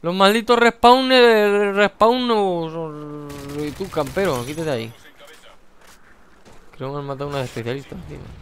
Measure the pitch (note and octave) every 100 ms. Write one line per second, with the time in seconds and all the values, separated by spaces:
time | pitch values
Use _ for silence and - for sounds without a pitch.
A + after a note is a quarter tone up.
0 | E3 F#3+ G3 A3 A3 A#3+ A#3 - A#3+ B3+
1 | C4 C4 A#3+ A3 G#3 G3+ G#3 G3 G3+ -
2 | A3 B3+ B3 A3 G3 F3 D#3+ D#3+ D#3+ D3+
3 | D3 D3 D3 C#3+ C#3+ D3 D3+ C#3 F#3+ -
4 | C#3 C3+ G3 C3 A#2+ D3+ D#3+ B2 A2+ -
5 | - - - - - - - - - -
6 | - - - - - - - - C3+ C#3+
7 | C#3 C3+ C#3+ C#3+ B2 - A#2 C3+ C3+ F#3+
8 | - D3 - -